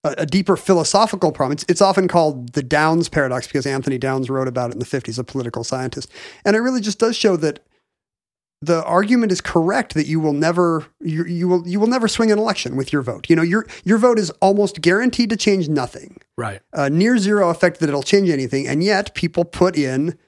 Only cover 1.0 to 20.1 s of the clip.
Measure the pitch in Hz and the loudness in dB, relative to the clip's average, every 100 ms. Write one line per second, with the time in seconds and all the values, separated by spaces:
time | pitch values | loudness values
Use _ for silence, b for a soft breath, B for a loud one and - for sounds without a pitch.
1 | 220 190 160 151 131 143 - 175 196 190 | 2 0 -2 0 -2 -2 -2 2 4 4
2 | 185 180 156 135 123 147 127 151 160 165 | 2 2 2 -2 -6 -6 -2 2 2 2
3 | 165 156 135 123 - 143 135 135 135 131 | 0 -2 -2 -2 -4 -4 -2 -2 -2 -2
4 | 135 131 127 135 131 123 120 113 117 139 | -2 -2 -2 -4 -4 -4 -6 -6 -6 -6
5 | 117 117 120 135 120 117 113 131 127 139 | -6 -10 -8 -6 -6 -8 -6 -6 -6 -8
6 | - B B B 208 214 240 254 208 190 | -14 B B B 0 2 2 -2 -4 0
7 | 226 240 214 175 151 143 _ _ _ _ | -2 2 0 2 -2 -6 _ _ _ _
8 | _ _ _ _ _ _ 151 165 - 175 | _ _ _ _ _ _ -2 0 2 0
9 | 208 247 220 185 - 175 165 254 226 156 | 4 2 2 -2 0 0 2 -2 -2 -4
10 | 143 160 156 143 160 175 175 160 - _ | -2 0 0 0 0 2 0 0 -6 _
11 | 165 156 170 175 180 180 170 196 220 254 | -6 -4 -4 -2 0 0 0 0 0 2
12 | 226 - 226 208 220 - 123 131 131 147 | 0 0 2 2 0 -4 -4 -6 -2 -2
13 | 123 113 - 165 165 208 - B 180 220 | -2 -8 2 2 4 0 -4 B 0 4
14 | 247 233 175 - 190 202 202 - 170 190 | 4 2 -2 0 2 4 0 0 2 2
15 | 247 240 233 220 - 196 156 147 123 - | 2 0 -2 0 0 0 0 -2 -4 -8
16 | - - _ - 113 98 _ - 139 156 | -20 -20 _ -10 -8 -10 _ -4 0 2
17 | 214 247 196 208 175 165 180 170 160 143 | 4 2 2 2 2 2 0 2 -2 -2
18 | 135 202 190 143 131 135 131 143 185 196 | 2 2 4 0 -2 -4 -2 0 2 0
19 | 202 - 170 175 170 - 180 170 135 131 | -2 -4 -4 -2 -4 2 2 2 -2 -2
20 | 156 | -4